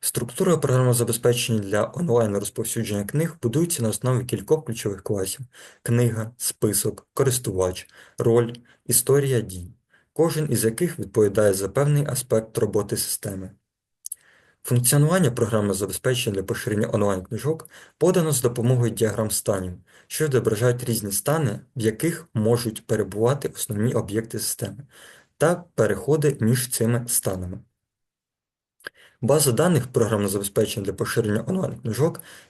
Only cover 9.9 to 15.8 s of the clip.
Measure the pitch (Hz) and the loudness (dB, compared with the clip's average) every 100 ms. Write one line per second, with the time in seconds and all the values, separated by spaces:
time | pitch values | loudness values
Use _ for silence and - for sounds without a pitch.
9.9 | _ _ - 165 151 151 107 110 113 175 | _ _ 0 0 0 0 0 0 0 -4
10.9 | - 101 113 104 101 104 98 98 131 147 | -4 -2 2 4 4 2 2 -2 0 2
11.9 | 147 143 127 - 110 113 - 104 101 101 | 2 0 -4 0 -2 0 -2 0 0 -2
12.9 | 107 - - 104 95 92 - _ _ _ | -4 -4 -6 -8 -10 -12 -18 _ _ _
13.9 | _ - - _ _ _ _ - 123 123 | _ -18 -18 _ _ _ _ 0 0 4
14.9 | 143 151 190 143 - 113 110 101 95 | 4 4 2 2 0 0 0 0 -2